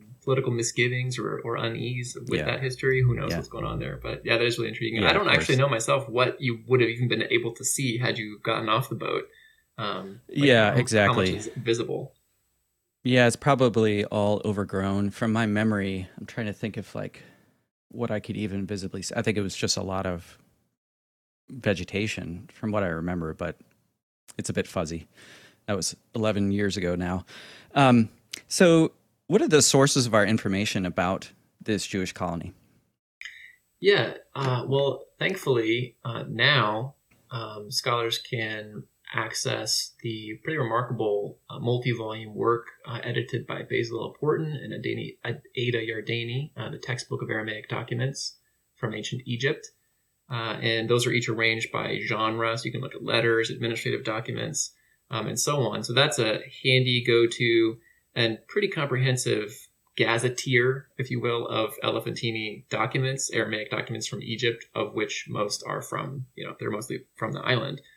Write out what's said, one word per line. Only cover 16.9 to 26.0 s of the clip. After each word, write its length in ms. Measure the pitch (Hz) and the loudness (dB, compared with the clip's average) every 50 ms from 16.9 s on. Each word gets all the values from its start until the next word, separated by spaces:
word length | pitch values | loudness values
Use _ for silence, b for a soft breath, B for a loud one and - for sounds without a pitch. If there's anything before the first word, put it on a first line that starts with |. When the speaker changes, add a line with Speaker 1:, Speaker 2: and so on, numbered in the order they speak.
| - | -8
Speaker 2:
like, 260 | - 101 98 - - - b b b b b b b b _ _ _ _ _ | -8 -8 -8 -12 -16 -20 b b b b b b b b _ _ _ _ _
what 200 | - 120 120 113 | -8 -6 -4 -2
I 120 | 107 104 | -2 -4
could 160 | - - 98 | -4 -6 -4
even 280 | 98 107 101 95 101 98 | -4 -4 -4 -4 -4 -4
visibly 360 | 90 104 95 95 90 - 98 | -4 -6 -6 -6 -8 -8 -8
see. 120 | 92 - - | -8 -4 -4
I 60 | 117 107 | -2 0
think 140 | 113 104 | 0 0
it 40 | 104 | 0
was 160 | 98 92 - | -2 -2 -4
just 180 | - - - - | -4 -2 -2 0
a 80 | - 92 | -2 -2
lot 220 | 95 92 95 95 | -2 -2 -2 -2
of 320 | 92 90 87 90 - - _ _ _ _ _ _ _ _ _ _ _ _ _ _ _ _ _ _ _ _ _ _ _ | -2 -4 -4 -8 -14 -20 _ _ _ _ _ _ _ _ _ _ _ _ _ _ _ _ _ _ _ _ _ _ _
vegetation 1000 | 139 127 - 110 98 87 90 - - 98 107 104 - 98 87 82 85 90 113 - - | -16 -4 -2 0 0 0 -2 -4 -2 -2 -2 -2 -4 -6 -8 -8 -10 -10 -12 -16 -12
from 180 | - - 110 | -6 -4 -2
what 100 | 104 107 | 0 0
I 60 | 98 | 0
remember, 460 | 87 80 82 82 87 90 85 82 80 78 | 0 0 -2 -2 -2 -2 -2 -4 -6 -6
but 240 | - 90 82 - - - _ _ _ _ _ _ _ _ _ _ _ _ - - | -6 -6 -6 -6 -10 -16 _ _ _ _ _ _ _ _ _ _ _ _ -14 -10
it's 120 | - 98 - | -8 -6 -2
a 40 | 95 | -2
bit 140 | 101 95 | -2 -4
fuzzy. 380 | - - 92 85 78 85 82 - - B B B B B B B B B B B | -2 -2 -2 -2 -2 -4 -8 -10 -14 B B B B B B B B B B B
That 100 | - 104 | -4 -2
was 220 | 95 85 - - - | -2 -2 -4 -6 -8